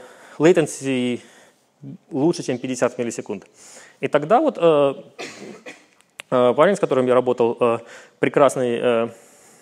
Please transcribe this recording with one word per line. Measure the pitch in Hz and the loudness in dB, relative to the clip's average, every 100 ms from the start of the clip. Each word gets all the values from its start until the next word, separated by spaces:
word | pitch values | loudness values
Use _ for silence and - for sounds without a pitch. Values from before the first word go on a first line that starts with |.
| - - - - | -14 -20 -16 2
latency | 165 180 147 - 135 127 123 117 - - _ _ _ _ 139 - - | 4 4 0 -4 -6 -4 -2 -6 -10 -20 _ _ _ _ -20 -20 -10
лучше, | 143 156 170 | -2 0 -2
чем | 143 123 | -4 -6
пятьдесят | 131 127 123 - | -6 -2 -2 -2
миллисекунд. | 117 - - 101 - _ - - - - | -8 -8 -10 -12 -14 _ -20 -20 -20 -8
И | 139 | -2
тогда | 147 156 233 | 0 2 2
вот, | 311 202 | 0 0
э, | 170 147 139 - - - - - - - - - _ _ _ - - | 2 4 2 -2 -14 -18 -18 -16 -20 -20 -20 -20 _ _ _ -18 -2
э, | 127 123 | 2 2
парень, | 120 170 196 | 4 2 2
с | |
которым | 151 135 127 | 0 0 2
я | |
работал, | 123 127 120 117 117 | 2 2 0 0 2
э, | 120 113 - - - - | 0 -2 -6 -20 -16 -6
прекрасный, | 139 147 135 139 123 117 | -2 4 2 2 -2 0
э, | 123 117 117 - - _ _ _ | 0 0 -2 -8 -20 _ _ _